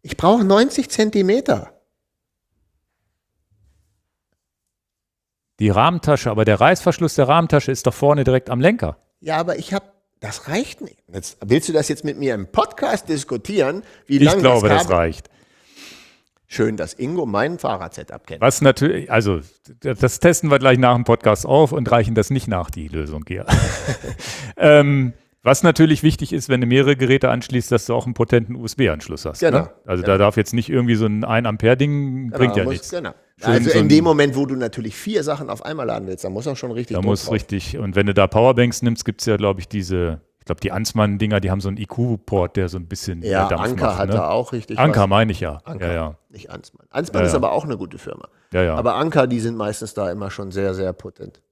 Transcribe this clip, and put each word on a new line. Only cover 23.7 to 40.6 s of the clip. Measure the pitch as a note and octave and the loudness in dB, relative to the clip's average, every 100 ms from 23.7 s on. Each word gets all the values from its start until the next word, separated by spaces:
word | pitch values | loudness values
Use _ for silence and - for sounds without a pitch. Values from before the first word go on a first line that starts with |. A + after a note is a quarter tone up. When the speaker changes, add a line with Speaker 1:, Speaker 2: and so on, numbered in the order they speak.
| - - - - - - - C3 - | -4 -8 -8 -10 -14 -14 -14 -14 2
Speaker 2:
Ähm, | D#3 D3 C#3+ C#3 B2+ - _ _ A#2+ | 6 8 6 2 0 -6 _ _ 2
was | C#3 | 4
natürlich | F3 D#3 D#3+ D3+ | 4 6 4 4
wichtig | D3+ - - | 2 0 -4
ist, | D3 - | -6 -2
wenn | B2+ | -2
du | B2 | 2
mehrere | B2+ C3+ C#3 | 4 4 2
Geräte | B2+ C3+ B2+ | 2 2 2
anschließt, | A#2+ - B2+ - | 0 -2 -4 0
dass | A#2+ | -2
du | - | 0
auch | A#2+ B2 | -4 -4
einen | |
potenten | A#2 A#2 B2 A2 B2 | -4 2 2 0 -10
U-S-B-Anschluss | A2+ - A#2 D#2 - D#2 D#2 | -10 -2 -2 -2 -8 -10 -10
hast, | - | -2
Speaker 1:
Genau. | E3 - | 2 2
Speaker 2:
ne? | D#2+ - | -2 -12
Also | - F2+ | -6 -4
Speaker 1:
Genau. | F#2 | 2
Speaker 2:
da | F#2+ | 4
darf | G2+ A2+ | 4 2
jetzt | G#2 | -2
nicht | A#2 A2+ | -2 -2
irgendwie | C3 A#2+ | -2 0
so | A2 | 2
ein, | A2 G#2 | 0 -2
ein | A2+ A#2 | -2 -2
Ampere | A#2+ G#2+ A2+ B2+ | -2 0 2 2
Ding, | C#3+ C#3+ C#3 C3 B2+ | 2 -2 -4 -6 -8
Speaker 1:
Genau, | A2 | 0
Speaker 2:
bringt | B2+ G2+ | 0 2
ja | |
Speaker 1:
muss, | F#2 | -2
Speaker 2:
nichts. | F2 - | -4 -8
Speaker 1:
genau. | F3 A#2+ - _ _ | -8 -10 -14 _ _
Speaker 2:
Schön | A2+ | 0
Speaker 1:
Also | A#2 B2 | 2 4
Speaker 2:
so | D#3+ | 2
Speaker 1:
in | |
Speaker 2:
ein | D3 | 6
Speaker 1:
dem | D3+ | 6
Moment, | E3 D3+ C#3+ C3 | 6 4 2 2
wo | C#3 | -4
du | C3 | -4
natürlich | A#2+ A#2 A2 - | -6 -6 -10 -10
vier | - G#3 | -4 -4
Sachen | D3 C#3+ C3 | -4 -6 -8
auf | - | -10
einmal | - D#3 A#2+ | -10 -8 -6
laden | A2 F#2+ | -6 -8
willst, | F#2 | -10
dann | G2 | -8
muss | G2 C#3 | -8 -8
auch | C3 | -8
schon | B2+ | -8
richtig | A#2 A#2+ | -8 -6
Speaker 2:
Da | G2+ | -2
Speaker 1:
Druck | G2 | 0
Speaker 2:
muss | G2+ | -2
Speaker 1:
drauf. | - | -2
Speaker 2:
richtig, | A2 - G2 - E2+ | -4 -4 -8 -6 -8
und | G2 | -4
wenn | F#2+ G2+ | 0 2
du | |
da | G2 F#2+ | 4 4
Powerbanks | G#2 B2 A#2+ A#2+ A2+ | 4 4 4 2 0
nimmst, | A#2+ A2+ | -2 -2
gibt's | - G#2 - | -6 -6 -2
ja, | G#2 | 0
glaub | G#2 F#2+ | 0 -2
ich, | F2+ | -6
diese, | G#2 F2+ F#2 F2 D#2 _ _ | -6 -4 -2 -2 -6 _ _
ich | - | -10
glaub, | - | -6